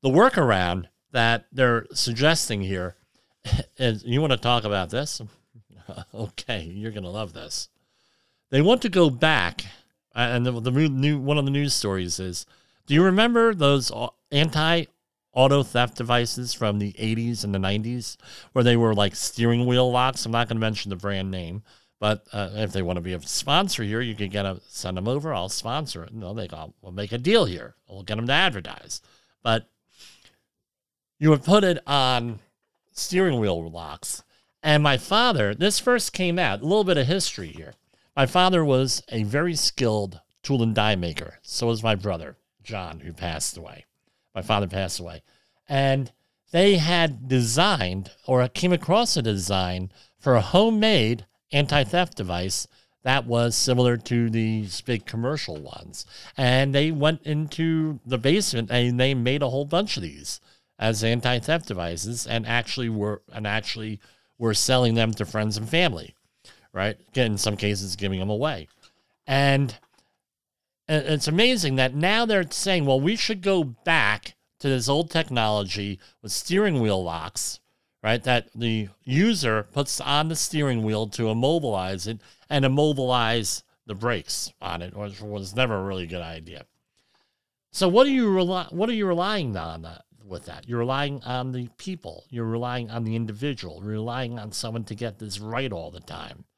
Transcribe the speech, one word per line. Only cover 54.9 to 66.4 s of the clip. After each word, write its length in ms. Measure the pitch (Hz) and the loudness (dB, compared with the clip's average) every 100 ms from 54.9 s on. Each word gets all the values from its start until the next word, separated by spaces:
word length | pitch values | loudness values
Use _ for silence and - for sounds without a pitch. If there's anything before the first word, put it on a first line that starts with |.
| 117 - | -6 -4
commercial 560 | 113 120 151 - 78 | -6 -4 -4 -6 -10
ones. 440 | 71 - 85 - - - - - | -12 -16 -16 -16 -18 -18 -18 0
And 400 | 131 127 139 139 | 2 4 4 2
they 160 | 156 | 2
went 300 | 156 147 160 | 2 0 0
into 760 | - 151 156 - 165 160 156 143 123 | -4 -4 -4 -2 0 2 0 -4 -4
the 120 | 123 | 0
basement 520 | 120 180 202 123 110 | 4 4 2 -2 0
and 280 | 123 123 123 | 0 2 2
they 140 | 131 | 2
made 300 | 135 120 143 | 2 0 0
a 60 | 139 | 0
whole 160 | 131 143 | -2 0
bunch 300 | 165 202 - | -2 -2 -4
of 80 | |
these 380 | 85 71 73 - _ _ _ _ | -8 -12 -12 -14 _ _ _ _
as 260 | 110 107 113 | -2 0 0
anti-theft 640 | 120 123 123 120 165 160 | 0 0 -2 0 -4 -2
devices 600 | 95 87 85 92 117 - | -6 -6 -6 -8 -8 -4
and 180 | 113 110 | -4 -2
actually 440 | 117 117 - 120 | -2 -2 -4 -4
were, 320 | 107 104 104 _ | -2 -4 -6 _
and 160 | - 107 | -8 -4
actually 540 | 107 110 - 107 104 _ _ _ _ | -4 -4 -10 -8 -12 _ _ _ _
were 140 | 113 | 0
selling 400 | 107 - 127 123 | 0 4 4 4
them 180 | 117 113 | 4 2
to 140 | 107 104 | 0 -4
friends 320 | 107 107 104 | -2 -2 -4
and 100 | 110 | -2
family, 460 | 156 175 90 82 _ _ _ | 2 2 0 -12 _ _ _